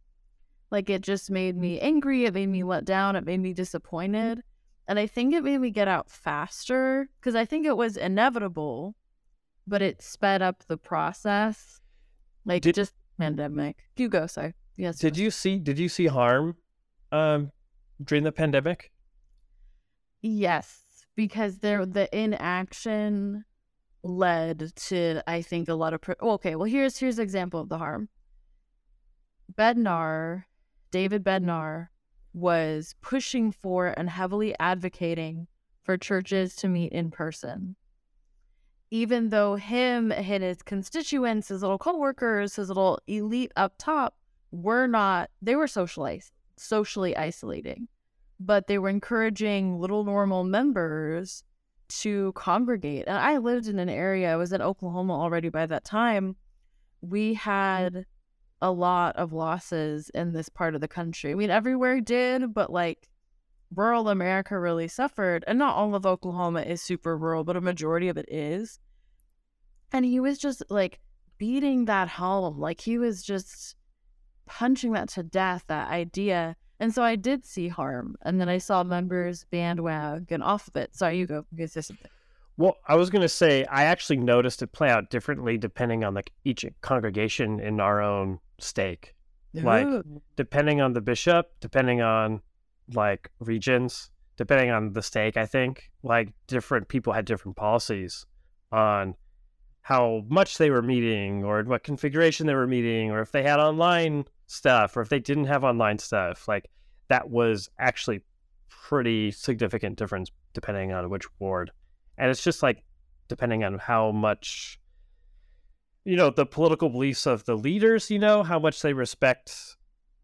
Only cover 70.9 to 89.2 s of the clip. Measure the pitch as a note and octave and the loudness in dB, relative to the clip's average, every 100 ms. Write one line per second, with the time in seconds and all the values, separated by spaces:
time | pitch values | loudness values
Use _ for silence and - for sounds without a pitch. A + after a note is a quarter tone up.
70.9 | - - _ _ - G#3+ C4+ C#4+ C4 A3+ | -4 -20 _ _ -8 -4 0 2 2 2
71.9 | G3 F3+ - F3+ G3 F3+ D3 D3+ E3+ - | 2 0 -2 -2 0 0 -2 -4 -4 -4
72.9 | A#3 A#3+ F#3 - G3 F#3+ - - - _ | 0 0 -2 -4 -6 -6 -14 -20 -20 _
73.9 | _ _ _ _ _ - - A#3+ C4 A#3+ | _ _ _ _ _ -18 -2 0 2 0
74.9 | A3 - - E3 F#3+ F#3 F3+ - D#3 - | -2 -2 -6 -4 0 0 0 -4 -4 -2
75.9 | F3 E3+ F#3+ G3+ F3 E3 E3 _ - A3+ | -4 -4 -2 0 0 -2 -6 _ -4 -2
76.9 | A3 A#3 A3+ A3+ C#4 - - F3 E3+ C3+ | 2 2 2 0 -2 -4 -6 -6 -4 -6
77.9 | B2 - - - F#3 F3+ F3+ - F#3+ F3+ | -6 -8 -8 -2 0 2 0 2 0 2
78.9 | F3 F3+ F3+ F3 F3 - F3 E3+ E3+ E3 | 0 -2 -2 -2 -6 -6 -4 -2 -2 -2
79.9 | D#3 D3+ D#3 F3+ E3 - G#3 - - - | -2 -4 -6 -6 -4 0 -2 -4 -8 -8
80.9 | - F3+ F3+ F3+ D3+ - E3 D#3+ E3 D3+ | -2 -2 0 -2 -6 -8 -10 -8 -8 -10
81.9 | G3 - _ _ _ - - F3+ - - | -14 -20 _ _ _ -12 2 4 4 4
82.9 | D#3 F3+ G3 E3+ - E3 C3+ C3+ C3+ D3+ | 4 6 4 4 6 6 6 4 4 4
83.9 | F3+ - C#3+ B2 A#2+ B2 - A#2+ - D3 | 4 2 2 6 6 4 0 -6 0 4
84.9 | A2+ G2 B2 - C#3 B2 A2+ G#2 - A#2+ | 4 2 -2 -2 -2 -2 -2 -2 -2 -2
85.9 | A2+ G#2+ G2 - - C#3+ A#2+ - - - | 0 0 -2 -6 -8 -6 -4 -6 -10 -2
86.9 | B2+ A2 G2 G#2+ - A2+ G#2+ G#2+ G#2+ G2+ | 0 0 0 -2 0 -2 -2 -4 0 2
87.9 | G#2 G#2 G2+ F#2+ F#2 - - - - F#2+ | 2 2 0 -2 -4 -10 -16 -8 -4 -4
88.9 | E2+ - - | -6 -14 -20